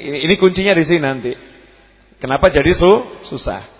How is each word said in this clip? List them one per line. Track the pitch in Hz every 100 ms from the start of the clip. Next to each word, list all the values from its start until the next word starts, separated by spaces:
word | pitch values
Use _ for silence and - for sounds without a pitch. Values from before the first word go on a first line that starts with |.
| -
ini, | 143 160
ini | 196
kuncinya | 185 185 196 175
di |
sini | 151 170
nanti. | 139 131 120 - - - - _ _ _ _ _
Kenapa | 131 135 190
jadi | 143 147 180
su-, | 175 220 247 - -
susah? | - - 95 -